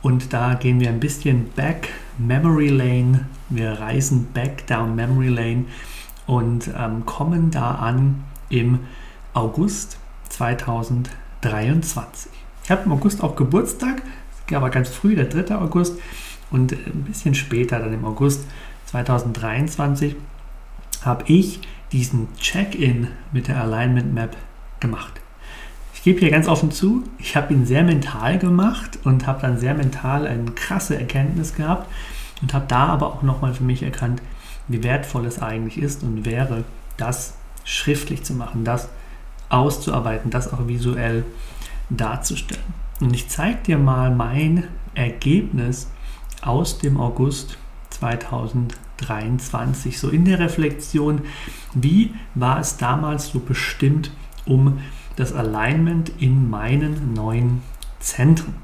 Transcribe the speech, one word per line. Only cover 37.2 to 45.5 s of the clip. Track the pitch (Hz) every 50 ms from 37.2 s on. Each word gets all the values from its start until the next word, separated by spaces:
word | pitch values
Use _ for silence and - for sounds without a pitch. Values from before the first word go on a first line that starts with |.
| - - - - - - - - -
schriftlich | - - - - 143 147 143 - - 143 135 -
zu | - 131
machen, | 123 120 120 - 120 113
das | 117 120 127 - - - - - - - - - - - - - -
auszuarbeiten, | - 127 131 147 139 - - - 147 123 117 117 110 110 - 127
das | 120 127 123 - -
auch | 120 120
visuell | 117 120 120 120 120 123 123 120 117 113 117 120 - - - - - - - - - - - - -
darzustellen. | 120 113 117 107 117 131 - - - - - - - - - - - - - - - -
Und | - 123 120
ich | 120 - -
zeig | - - 151 202 233 - -
dir | - 165 143
mal | 139 135 131 127 127 127 127
mein | 120 117 113 123 139 156 156 165 180 170 - - - - - -
Ergebnis | - 123 117 110 - - 143 151 202 - -